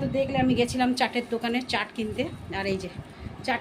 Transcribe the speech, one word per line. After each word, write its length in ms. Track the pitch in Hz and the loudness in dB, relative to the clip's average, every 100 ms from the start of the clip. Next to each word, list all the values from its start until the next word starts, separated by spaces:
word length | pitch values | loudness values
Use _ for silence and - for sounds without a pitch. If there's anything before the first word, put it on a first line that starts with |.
তো 40 | 262 | 0
দেখলে, 300 | 262 269 269 | 0 2 4
আমি 80 | 254 | 4
গেছিলাম 360 | 240 240 254 247 | 6 4 4 2
চাটের 320 | 254 233 247 240 | 4 2 0 -2
দোকানে 240 | 226 233 247 254 | -2 0 -2 0
চাট 160 | 220 208 - | -2 -2 -4
কিনতে, 280 | 214 214 302 - - 180 | -4 -2 -4 -6 -8 -4
আর 60 | 196 | -2
এই 60 | 190 | -2
যে, 80 | 180 - - - - - - | -4 -10 -14 -12 -12 -6 -2
চাট 140 | 240 | -2